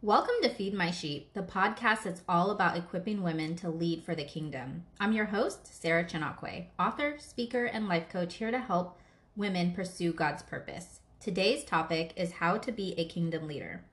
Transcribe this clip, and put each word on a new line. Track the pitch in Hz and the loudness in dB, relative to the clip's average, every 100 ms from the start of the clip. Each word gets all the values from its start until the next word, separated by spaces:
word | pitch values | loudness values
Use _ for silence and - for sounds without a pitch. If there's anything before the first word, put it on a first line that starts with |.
Welcome | 208 226 349 480 | 6 6 6 4
to | 302 | 2
Feed | - 196 | 2 -2
My | 202 170 | 2 0
Sheep, | 175 156 143 - | 0 -4 -6 -8
the | - | -8
podcast | 180 - 196 220 233 220 | -6 2 0 2 2 2
that's | 202 175 - | 0 -6 0
all | 175 180 | 4 4
about | 202 180 170 | 4 2 2
equipping | 175 185 175 208 | -2 -4 -2 0
women | 180 160 156 170 | 0 0 -2 -2
to | 180 | -2
lead | 160 170 165 | 0 0 0
for | - | -2
the | 135 | -4
kingdom. | 143 - 156 139 127 151 170 - | -4 -6 -6 -6 -6 -8 -10 -2
I'm | 202 | 2
your | 220 | 2
host, | 214 202 160 - - - | 2 2 0 0 -16 -4
Sarah | 165 165 | 2 2
Chinakwe, | 175 170 151 - - - 175 - | 2 -2 -4 -6 -8 -8 -12 0
author, | 190 233 294 294 | 0 2 -2 -2
speaker, | - - 240 247 | -10 -6 -2 0
and | 247 226 208 | 0 0 2
life | 175 170 | 2 2
coach | 190 175 | -2 -4
here | - 220 | -2 -2
to | 254 | -2
help | 247 175 180 - - _ _ | 2 0 0 -6 -20 _ _
women | - 202 180 175 | -4 -2 2 2
pursue | 175 175 - 170 | 2 -4 0 0
God's | 165 156 147 | 2 0 0
purpose. | - 139 - - 175 - - - | -8 -10 -8 -12 -12 -18 -20 -10
Today's | - 185 196 285 | -4 2 4 2
topic | - 170 160 165 165 - | 2 0 2 0 -2 -2
is | 175 | -4
how | - 170 208 | 0 2 2
to | 240 | 0
be | 220 190 - | -4 -4 -2
a | 165 | -2
kingdom | - 170 160 156 | 0 0 0 -4
leader. | 147 - 120 - | -6 -8 -12 -14